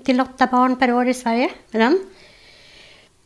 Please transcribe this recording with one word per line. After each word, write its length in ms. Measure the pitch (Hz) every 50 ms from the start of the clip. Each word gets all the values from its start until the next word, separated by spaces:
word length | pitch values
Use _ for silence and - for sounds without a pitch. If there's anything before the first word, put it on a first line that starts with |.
| -
till 160 | - 262 254
åtta 260 | 262 254 - - 262
barn 300 | 247 254 247 254 262 254
per 160 | 254 277 247 240
år 160 | 247 247 247
i 60 | 254
Sverige 340 | 247 - 233 226 233 254 349 - - - _
med 100 | - 214
den. 200 | 226 240 311 381 381 - - - - - - - - - - - - - - - - - - - _ _ _ _ _